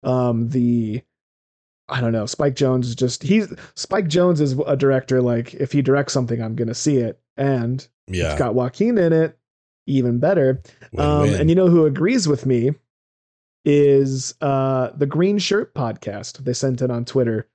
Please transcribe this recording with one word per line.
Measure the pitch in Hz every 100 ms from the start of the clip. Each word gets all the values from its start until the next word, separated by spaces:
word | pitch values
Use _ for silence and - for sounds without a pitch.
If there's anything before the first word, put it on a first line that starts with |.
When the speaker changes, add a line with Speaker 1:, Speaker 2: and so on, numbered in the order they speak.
Speaker 1:
Um, | - 127 123 117 117
the, | 127 120 120 110 107 _ _ _ _ _ _ _ _ _
I | 131
don't | 120
know. | 113 104
Spike | - 143
Jonze | 135 139 127
is | 123
just, | 117 127 -
he's, | 147 208 208 - -
Spike | - - 190 175
Jonze | 156 180 165
is | 147 127 151
a | 139
director, | 139 131 - 127
like, | 123 120 120
if | - 139
he | 143
directs | 127 139 135
something, | 139 123 117
I'm | 113
gonna | 117 117
see | 113 - 139
it. | 117 - _ -
And | 139 135 117 131 - _ -
Speaker 2:
Yeah. | 92 85
Speaker 1:
it's | 76
got | 123
Joaquin | 113 127 - 220 233
in | 170
it, | 160 160 - _ _ _ _ -
even | 139 123 120
better. | 147 190 131 131 - _ - -
Um, | 147 147
Speaker 2:
Win-win. | 143 147
Speaker 1:
and | 156
you | 170
know | 185
who | 170 156
agrees | 135 170 254 170
with | 143
me | 135 123 120 151 _ _ _ _ _ _ _ _
is, | - 143 143 139 139 131 - -
uh, | 147 135 135 131 127
the | - 143
Green | 151 185 208
Shirt | 180 202 254
podcast. | - 123 110 - 101 - -
They | 131
sent | 123 139 127
it | 127
on | 120 123
Twitter. | 135 120 110 -